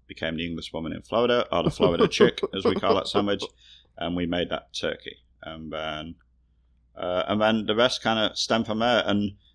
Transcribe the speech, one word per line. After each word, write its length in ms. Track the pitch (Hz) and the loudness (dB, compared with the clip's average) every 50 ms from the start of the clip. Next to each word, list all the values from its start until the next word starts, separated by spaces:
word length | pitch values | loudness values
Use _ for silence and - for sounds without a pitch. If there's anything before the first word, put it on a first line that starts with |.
| _ - | _ -20
became 300 | 92 - - 80 80 80 | -12 -6 -6 -4 -4 -4
the 80 | 85 | -6
Englishwoman 460 | 85 85 80 82 - - 82 82 78 78 | -6 -6 -8 -10 -8 -8 -8 -6 -6 -8
in 80 | 80 | -10
Florida, 460 | - - 104 110 120 120 120 123 - - | -8 -2 0 2 2 4 2 2 0 0
or 120 | - 85 82 | 0 0 0
the 80 | - | 0
Florida 360 | - - - 90 85 85 220 180 | 0 2 2 2 4 4 2 2
chick, 320 | - - - 120 - - - - - | 4 6 6 6 4 2 -6 -6 -4
as 100 | 98 98 | 0 0
we 120 | - - | 0 0
call 180 | - - 101 95 | 2 4 4 4
that 120 | 98 - - | 4 2 0
sandwich. 360 | - 104 101 101 101 95 - - _ _ _ - - - _ _ - - | 0 0 2 2 0 -2 -2 -8 _ _ _ -20 -20 -20 _ _ -12 -8
And 180 | 85 85 87 | -4 -2 -2
we 120 | 87 87 85 | 0 0 0
made 220 | 87 87 85 82 | 0 0 0 0
that 220 | 82 - - _ - | -2 -6 -6 _ -10
turkey. 440 | - - 80 71 - - - - _ _ _ _ - | -4 -4 -4 -4 -4 -10 -16 -18 _ _ _ _ -18
And 300 | - 80 80 80 80 76 | -14 -14 -12 -12 -10 -8
then, 440 | 78 78 78 78 76 76 78 82 82 _ _ _ _ _ _ _ _ _ _ _ _ _ _ _ - | -8 -6 -6 -6 -6 -6 -8 -10 -14 _ _ _ _ _ _ _ _ _ _ _ _ _ _ _ -12
uh, 280 | 80 87 90 90 - - - | -6 -4 -2 0 0 0 0
and 140 | 101 107 | 0 2
then 240 | 107 110 113 110 104 | 4 4 2 2 0
the 100 | 95 107 | 0 2
rest 280 | 110 120 127 - - - | 4 4 2 2 0 -2
kinda 280 | 117 110 110 107 98 - | 0 0 2 0 -2 -2
stemmed 320 | - - - 117 117 110 - | -4 -2 0 0 0 0 0
from 120 | 107 110 | -2 0
there. 240 | 113 123 123 110 - | 2 2 4 2 2
And, 300 | 95 101 104 104 101 101 - _ _ | 2 2 0 0 -2 -4 -8 _ _